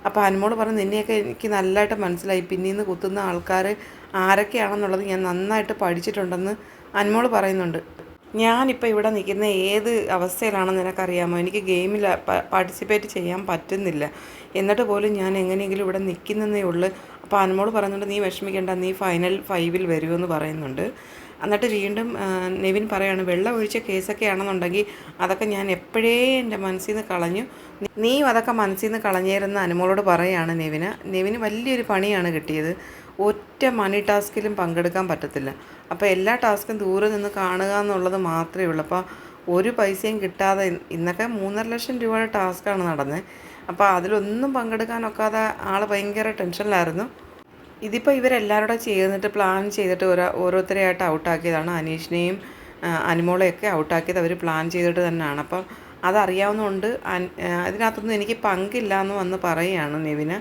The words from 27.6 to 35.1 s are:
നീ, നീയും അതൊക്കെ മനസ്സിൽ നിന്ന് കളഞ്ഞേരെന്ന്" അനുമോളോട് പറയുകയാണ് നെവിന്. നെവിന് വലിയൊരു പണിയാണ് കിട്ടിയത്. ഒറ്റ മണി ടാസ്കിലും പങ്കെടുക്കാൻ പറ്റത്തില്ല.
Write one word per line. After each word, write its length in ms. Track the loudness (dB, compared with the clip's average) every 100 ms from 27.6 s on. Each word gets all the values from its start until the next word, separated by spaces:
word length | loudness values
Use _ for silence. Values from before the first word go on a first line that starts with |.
| -20 -10
നീ, 120 | -10 0
നീയും 280 | 2 4 4
അതൊക്കെ 240 | 2 2
മനസ്സിൽ 340 | 0 0 0 -2
നിന്ന് 140 | -2
കളഞ്ഞേരെന്ന്" 600 | 0 0 2 0 0 0
അനുമോളോട് 400 | 0 2 2 4
പറയുകയാണ് 600 | 4 4 4 2 0 -2
നെവിന്. 300 | -2 -2 -4 -6 -4
നെവിന് 300 | -2 0 0
വലിയൊരു 460 | -2 -2 -2 -2 2
പണിയാണ് 420 | 2 2 2 0
കിട്ടിയത്. 400 | -2 -2 -2 -2 -4 -10 -20 -16 0
ഒറ്റ 460 | 0 0 -8 0 2
മണി 300 | 2 2 2
ടാസ്കിലും 560 | 4 2 2 -4 -4 -2
പങ്കെടുക്കാൻ 520 | 0 0 0 0
പറ്റത്തില്ല. 420 | -2